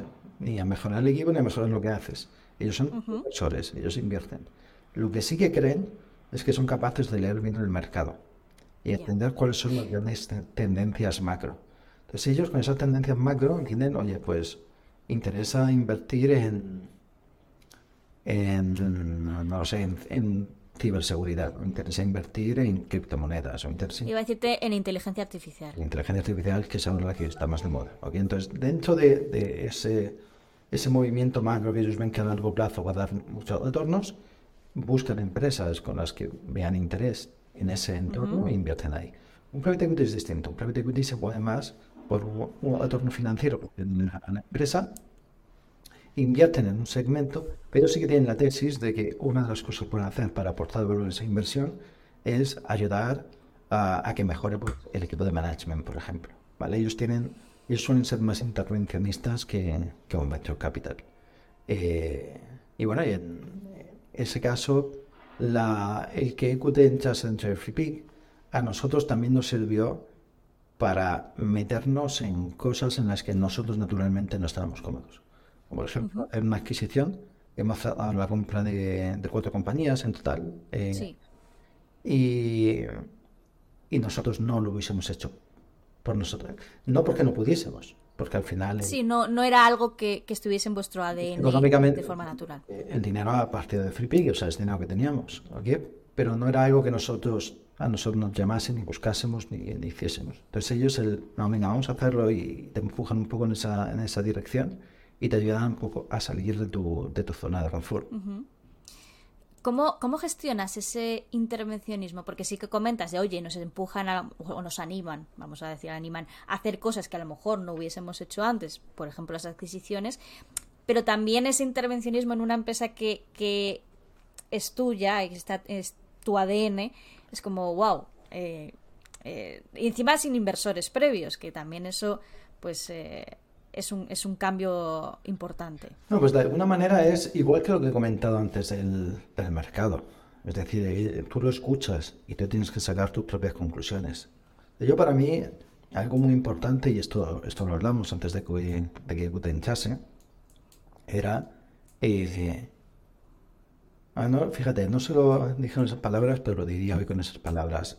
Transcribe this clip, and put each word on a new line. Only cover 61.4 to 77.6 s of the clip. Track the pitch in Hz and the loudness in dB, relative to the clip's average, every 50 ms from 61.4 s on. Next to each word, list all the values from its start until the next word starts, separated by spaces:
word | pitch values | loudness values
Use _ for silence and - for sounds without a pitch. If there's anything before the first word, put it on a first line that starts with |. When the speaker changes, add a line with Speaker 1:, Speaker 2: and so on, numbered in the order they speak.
| - - _ _ - - | -20 -20 _ _ -6 -4
Speaker 1:
Eh, | 104 95 87 87 85 82 80 78 71 67 69 71 69 - - - - - - - _ | -2 0 2 2 2 0 0 -2 -4 -6 -8 -12 -14 -16 -18 -18 -20 -20 -20 -16 _
y | - 110 | -2 0
bueno, | 107 110 151 165 | 0 2 2 2
y | 123 | 0
en | 98 90 87 85 85 85 - - - - - - - - - - - - - - | 0 -2 -4 -8 -12 -12 -14 -14 -14 -14 -16 -16 -18 -18 -20 -20 -20 -20 -20 -12
ese | - - 123 - - 127 | -6 -6 -4 -4 -2 -2
caso, | - 123 120 120 - - 139 139 143 139 - - - - - - - - - - | 0 0 0 0 2 2 4 4 2 0 -4 -12 -16 -20 -20 -20 -20 -18 -6 -2
la, | 120 120 120 117 113 110 107 104 101 101 107 101 - - | 0 2 2 2 2 2 2 0 0 -2 -2 -4 -6 -4
el | - - 139 123 - | -2 -2 0 0 0
que | - 131 123 127 127 | 0 0 2 2 2
Q | - 147 | 2 6
T | 135 143 139 | 10 10 10
entrase | 135 131 131 - 127 120 - - 113 | 10 10 6 2 0 0 0 0 -2
en | 110 110 | -2 0
Free | - 104 98 98 - - | 0 -2 -2 -2 -4 -4
Peak, | 113 - 160 151 156 - - - - - - - _ - - - | -4 -2 -2 -2 -4 -8 -12 -18 -20 -20 -20 -20 _ -20 -12 -4
a | - 123 | -2 0
nosotros | 123 110 98 - - 131 151 147 143 | 0 0 -2 -2 -2 2 2 2 2
también | - 117 113 120 120 | 2 2 2 4 6
nos | 131 131 123 | 4 4 4
sirvió | - 127 113 110 107 107 107 113 123 - - - - - - - _ _ _ _ _ _ _ _ _ _ | 2 0 0 0 2 2 2 2 2 -2 -4 -10 -16 -20 -20 -20 _ _ _ _ _ _ _ _ _ _
para | - 117 101 92 95 92 90 87 - - - - | 0 2 2 2 2 2 2 0 -2 -4 -8 -6
meternos | - 110 104 104 104 101 101 - 113 - 135 135 143 147 135 135 - | -2 0 2 2 2 0 0 -2 0 2 2 2 2 0 0 -2 -2
en | 117 101 90 90 90 87 | -2 -2 -2 -2 -4 -4
cosas | 85 - - 127 120 - 135 127 - - | -6 -2 -2 -2 0 0 0 0 0 0
en | 113 | 0
las | 104 101 98 | 0 0 -2
que | - - | -2 0
nosotros | 98 95 95 92 - - 117 113 107 107 | 0 2 2 2 0 -2 -4 -2 -2 -2
naturalmente | 104 87 104 98 95 95 98 98 101 92 - 98 | -2 -2 0 0 2 2 2 0 0 -2 -2 -2
no | 92 | -2
estábamos | 80 - 92 87 82 - - | -2 -2 -4 -6 -6 -6 -8
cómodos. | - - 64 64 - - - - _ _ - - - - _ - _ - | -8 -8 -8 -8 -10 -16 -20 -20 _ _ -20 -20 -20 -20 _ -20 _ -10
Como | - - | -8 -6
por | - - | -6 -4
ejemplo, | - 123 117 98 92 107 | -4 -4 -4 -4 -4 -6
Speaker 2:
Ujú. | 269 - | -6 -4
Speaker 1:
en | - 113 110 110 | -2 0 0 0
una | 107 | 0
adquisición, | 98 - - 131 - 110 101 - 135 143 175 190 - - - - _ _ _ - | 0 -2 -4 -4 -4 -4 0 0 0 0 0 -2 -6 -12 -20 -20 _ _ _ -6
hemos | - | -2